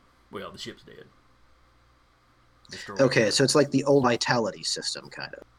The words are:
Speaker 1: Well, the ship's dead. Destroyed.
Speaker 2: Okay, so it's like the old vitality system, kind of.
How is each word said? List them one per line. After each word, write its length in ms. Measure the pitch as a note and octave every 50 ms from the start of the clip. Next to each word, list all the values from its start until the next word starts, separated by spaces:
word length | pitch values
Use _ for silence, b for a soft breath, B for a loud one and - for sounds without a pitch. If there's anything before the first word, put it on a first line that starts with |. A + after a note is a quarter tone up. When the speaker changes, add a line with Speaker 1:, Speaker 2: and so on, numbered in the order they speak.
| _ _ _ _ _ _
Speaker 1:
Well, 220 | - G2+ F#2+ F2
the 60 | F#2+ -
ship's 240 | - A#2 - _ -
dead. 200 | - - - - _ _ _ _ _ _ _ _ _ _ _ _ _ _ _ _ _ _ _ _ _ _ _ _ _ _ _ _ _ _ _ _ _
Destroyed. 300 | - - - - G2+ G2+
Speaker 2:
Okay, 300 | C#3 B2 - C3+ A2 G2+
so 120 | - -
it's 120 | C3+ B2+ -
like 160 | D3+ C#3+ -
the 120 | - C3+ -
old 200 | C#3+ C#3 C#3+ B2+
vitality 580 | A#2+ A#2+ - - - C3 A#2+ A2 F#2+ F2+ E2
system, 460 | D#2+ - - E2 - - - - C#2+ C#2
kind 240 | - D2 C#2 - -
of. 100 | - - _ _